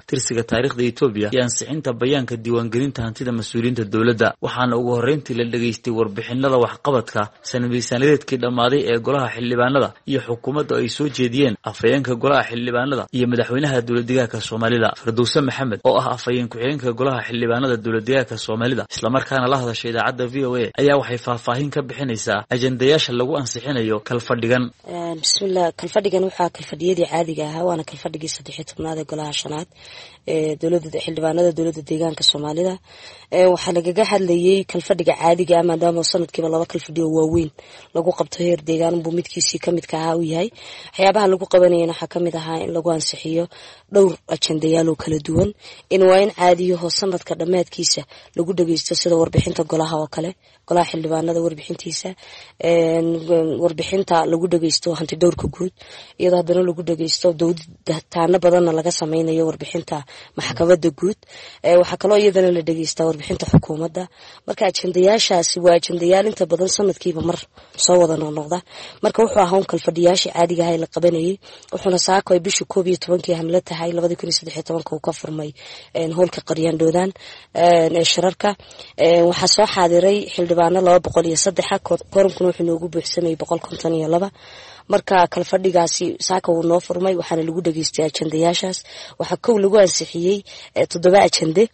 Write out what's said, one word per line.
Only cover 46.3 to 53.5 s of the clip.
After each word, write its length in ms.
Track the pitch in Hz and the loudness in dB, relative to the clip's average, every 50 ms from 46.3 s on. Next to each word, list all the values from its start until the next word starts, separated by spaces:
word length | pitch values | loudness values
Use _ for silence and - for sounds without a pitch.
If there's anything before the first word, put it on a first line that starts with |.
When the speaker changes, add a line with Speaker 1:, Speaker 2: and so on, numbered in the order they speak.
Speaker 2:
caadiyaho 580 | - 170 180 180 175 170 185 180 180 165 175 165 | 2 2 4 4 4 4 2 0 -2 -2 -2 -4
sanadka 420 | - - 208 190 185 175 - - 165 | -4 -2 -2 -2 -4 -4 -6 -8 -6
dhammaadkiisa 680 | 165 165 170 185 180 170 - - - 165 - - - 139 - - - - - _ | -4 -2 0 0 0 0 -2 -6 -6 -4 -2 -2 -4 -6 -12 -20 -20 -20 -8 _
lagu 160 | 170 165 170 190 | -4 -4 -2 0
dhageysto 380 | 175 170 165 165 160 - - 175 | 0 0 0 0 -2 -2 -4 -4
sida 200 | - - 175 170 | -2 2 2 4
warbixinta 460 | 165 165 160 - - - 175 165 - 160 | 4 2 2 2 0 0 0 -2 -4 -4
golaha 300 | 156 160 156 156 160 165 151 | -2 -2 -2 -2 -2 -2 -4
oo 80 | 156 | -4
kale, 240 | - - 160 160 185 - _ _ _ _ _ _ - | -6 -6 -6 -6 -6 -10 _ _ _ _ _ _ 0
golaha 180 | 170 175 165 - | 2 2 2 0
xildhibaanada 520 | - 165 160 156 160 160 165 170 170 170 | -2 -6 -4 -2 -2 -2 -2 -2 -2 0
warbixintiisa, 680 | 165 170 160 151 - - 170 - - 170 156 - - 185 185 - - - - - - - _ | -2 -2 -4 -6 -10 -12 -12 -10 -10 -10 -10 -8 -10 -10 -12 -14 -20 -20 -20 -20 -20 -20 _
een, 520 | - - 165 170 170 165 160 165 165 165 165 165 165 160 165 170 165 160 160 | -4 0 2 2 4 2 2 2 0 0 0 -2 -4 0 2 2 2 2 0